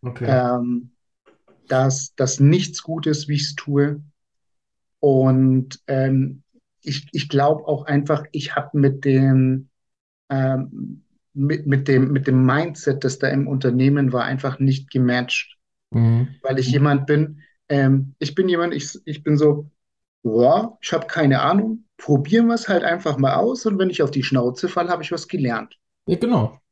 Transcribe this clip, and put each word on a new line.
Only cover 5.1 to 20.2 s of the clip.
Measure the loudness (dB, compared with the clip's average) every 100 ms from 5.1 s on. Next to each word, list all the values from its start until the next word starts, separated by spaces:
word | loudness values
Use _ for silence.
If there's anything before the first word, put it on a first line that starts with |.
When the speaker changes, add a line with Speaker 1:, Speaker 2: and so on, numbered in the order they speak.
| 4 4 4 4 2 0 -12 -6
Speaker 2:
ähm, | -2 0 0 -2 -6 _ _ _ _
ich, | -10 -8 -8
ich | -10 -2
glaub | 0 2 0 -2
auch | -6 -2
einfach, | -2 0 -4 -4
ich | -10 -6 -6
hab | -4
mit | 2 2 2 0
dem, | 2 4 4 2 0 -6 _ _ _ _ _ _
ähm, | -4 -2 -2 -6 -12 -12 -14 _ _ _
mit, | -4 -2 -2 0
mit | 0 2
dem, | 2 2
mit | 0 2
dem | 2 4
Mindset, | 2 -2 -4 -4 -2
das | -4 -2
da | -2
im | 0 -2
Unternehmen | -2 0 2 2 2 2
war, | 0
einfach | -4 -4 -6 -2
nicht | 0 0 -2
gematcht. | 0 2 2 0 -4 -6 _ _ _ _
Speaker 1:
Mhm. | 2 4 2 0 -6
Speaker 2:
Weil | -4 -2
ich | 0
Speaker 1:
Mhm. |
Speaker 2:
jemand | 2 2 0 2
bin, | 0 0 -6 _ _ _
ähm, | 2 4 2 0 -8
ich | -6 -2
bin | 0
jemand, | 0 -2
ich, | -4 -10 -14 -12
ich | -8
bin | 0 2
so, | 4 2 -4 _ _ _ _ _